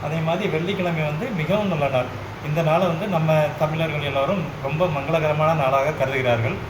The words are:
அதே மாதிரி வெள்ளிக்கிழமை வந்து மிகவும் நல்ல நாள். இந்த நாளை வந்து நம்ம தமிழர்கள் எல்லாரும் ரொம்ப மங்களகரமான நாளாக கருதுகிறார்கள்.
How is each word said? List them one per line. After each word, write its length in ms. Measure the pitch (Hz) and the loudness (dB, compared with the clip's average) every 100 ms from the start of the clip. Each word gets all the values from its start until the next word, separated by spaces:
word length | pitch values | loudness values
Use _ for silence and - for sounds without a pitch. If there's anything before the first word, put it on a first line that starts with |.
| 151 | -4
அதே 100 | 165 160 | -2 0
மாதிரி 200 | 175 202 156 | 0 0 -2
வெள்ளிக்கிழமை 480 | 175 202 180 160 151 | -2 -2 -2 -2 -2
வந்து 180 | 151 247 196 | -2 -4 -4
மிகவும் 320 | 151 202 208 | 0 0 0
நல்ல 140 | 160 143 127 | 0 2 2
நாள். 140 | 127 - - - 147 | 0 -6 -12 -10 -4
இந்த 120 | 151 160 | 0 2
நாளை 160 | 165 185 | 4 2
வந்து 140 | 160 208 | 0 0
நம்ம 160 | 170 156 156 151 - | 0 4 4 2 0
தமிழர்கள் 460 | 156 160 165 147 143 | -2 0 -2 -2 -2
எல்லாரும் 320 | 139 143 196 147 - 135 | 0 0 0 -4 -6 -4
ரொம்ப 160 | 151 180 147 | 0 0 0
மங்களகரமான 540 | 139 165 156 147 156 160 | 0 0 2 2 2 4
நாளாக 320 | 135 135 143 156 | 2 2 2 0
கருதுகிறார்கள். 580 | 131 135 123 117 113 196 | 0 0 2 2 0 -2